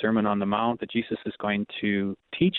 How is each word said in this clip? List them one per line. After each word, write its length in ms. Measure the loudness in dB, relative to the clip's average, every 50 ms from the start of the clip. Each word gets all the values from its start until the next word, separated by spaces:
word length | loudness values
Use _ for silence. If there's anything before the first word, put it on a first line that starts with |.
Sermon 260 | 0 2 4 4 4
on 120 | 2 2 2
the 80 | 2
Mount 340 | 2 2 2 2 0 0 -2
that 100 | -4 -4
Jesus 280 | -2 -4 -2 -2 -4 -6 -6
is 80 | -6 -8 -4
going 260 | -2 0 0 0 -2 -4 -6 -4
to 360 | -2 0 0 0 0 -2 -4 -6 _ _ -2
teach 200 | 2 2 2 2